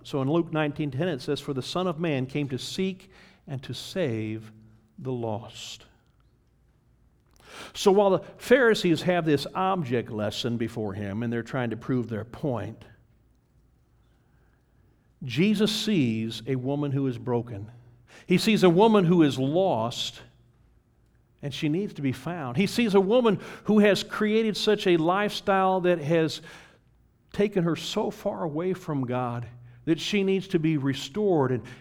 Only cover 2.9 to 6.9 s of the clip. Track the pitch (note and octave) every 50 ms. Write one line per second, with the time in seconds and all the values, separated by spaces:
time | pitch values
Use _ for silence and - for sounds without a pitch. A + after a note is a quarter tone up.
2.9 | F#3 F#3 - - - - - - _ _ _ - C#3 C3 - - - - - -
3.9 | - F#3+ E3+ B2+ A2+ A2 A2 G#2+ A2 A2 A2 - - - - - - _ _ _
4.9 | _ - C3 C3 B2+ A#2+ A#2 A2+ G#2+ G2+ - - - - - - - - - _
5.9 | _ _ _ _ _ _ _ _ _ _ _ _ _ _ _ _ _ _ _ _